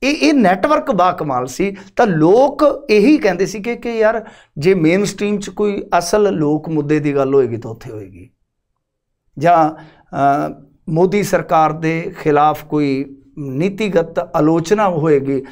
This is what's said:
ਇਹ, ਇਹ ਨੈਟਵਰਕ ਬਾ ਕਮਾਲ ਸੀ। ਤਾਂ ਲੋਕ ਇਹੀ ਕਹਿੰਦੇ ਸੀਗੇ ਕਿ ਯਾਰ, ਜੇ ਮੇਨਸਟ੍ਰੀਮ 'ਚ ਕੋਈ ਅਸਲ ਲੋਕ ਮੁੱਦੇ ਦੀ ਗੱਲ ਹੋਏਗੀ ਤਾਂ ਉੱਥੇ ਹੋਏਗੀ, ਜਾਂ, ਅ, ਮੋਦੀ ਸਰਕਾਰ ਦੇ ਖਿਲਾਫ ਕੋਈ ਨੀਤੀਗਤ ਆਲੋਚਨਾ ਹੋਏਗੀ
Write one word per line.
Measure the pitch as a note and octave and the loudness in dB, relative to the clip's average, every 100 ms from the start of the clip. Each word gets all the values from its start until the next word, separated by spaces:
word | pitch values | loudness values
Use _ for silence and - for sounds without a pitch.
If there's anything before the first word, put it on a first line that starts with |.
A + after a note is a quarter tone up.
ਇਹ, | B3+ D#4 | -4 0
ਇਹ | C#4+ | 2
ਨੈਟਵਰਕ | C#4+ F#3+ F#3+ C#4+ D#4 D4+ | 4 2 2 0 0 0
ਬਾ | G3 F3+ | 0 0
ਕਮਾਲ | F3+ D3+ B2 C3 | 0 -4 -4 -4
ਸੀ। | - G3 G3 - - | -4 -6 -6 -6 0
ਤਾਂ | A#3 | 2
ਲੋਕ | D#3 D#3+ A3 C#4 - D4 C#4 - | 4 4 6 4 2 0 0 0
ਇਹੀ | G#3 A3+ D4+ | 4 4 4
ਕਹਿੰਦੇ | G#3 F3 F#3 | 2 -2 -4
ਸੀਗੇ | G#3+ A3 A#3 | -4 -8 -6
ਕਿ | A#3+ A3+ | -6 0
ਯਾਰ, | G#3+ A3+ A3 - _ - | 0 0 -6 -18 _ -4
ਜੇ | E3 | 0
ਮੇਨਸਟ੍ਰੀਮ | F#3+ D#3 F#3 G3+ - G#3 G#3 | 2 2 2 0 -4 -4 -4
'ਚ | G3+ | -6
ਕੋਈ | F#3+ G#3 G3+ - F3 | -4 -4 -4 -2 -2
ਅਸਲ | F3 G#3+ G3+ | 0 0 2
ਲੋਕ | E3 D3 D3+ D#3+ | 0 0 -2 -2
ਮੁੱਦੇ | D#3 C#3+ D3+ | -4 0 0
ਦੀ | C#3+ | 0
ਗੱਲ | C#3 C3+ | 0 2
ਹੋਏਗੀ | C#3 A#2+ A2 | 2 2 -2
ਤਾਂ | A2 | -10
ਉੱਥੇ | A2+ A#2+ | -14 -14
ਹੋਏਗੀ, | G#2+ F#2+ F#2 - _ _ _ _ _ _ _ _ _ _ - | -16 -16 -20 -20 _ _ _ _ _ _ _ _ _ _ -2
ਜਾਂ, | E3 E3+ D#3 D#3 - _ _ | 2 4 2 -2 -16 _ _
ਅ, | D3 C#3 C#3+ D#3 - - _ - | -2 0 0 -4 -10 -20 _ -4
ਮੋਦੀ | D#3+ F#3 G#3 | 0 0 0
ਸਰਕਾਰ | F#3+ F3 D#3+ E3 D#3 | 0 -2 0 2 2
ਦੇ | D#3+ D#3+ E3 - - | 0 -4 -4 -6 -6
ਖਿਲਾਫ | D#3 D3 D3+ D3+ | 0 2 2 0
ਕੋਈ | - D3+ C#3+ C3+ C#3 - _ - | -4 -2 -2 -2 -6 -14 _ -16
ਨੀਤੀਗਤ | C#3+ C3 F#3+ G3 G#3+ E3+ E3 - | -10 -4 -4 -2 -2 -2 -2 -4
ਆਲੋਚਨਾ | F3 - D3+ E3 D#3+ G#3+ G3+ | -4 0 2 2 0 0 0
ਹੋਏਗੀ | E3 D#3+ C#3+ C3+ C3+ C3+ | 0 2 0 0 -4 -6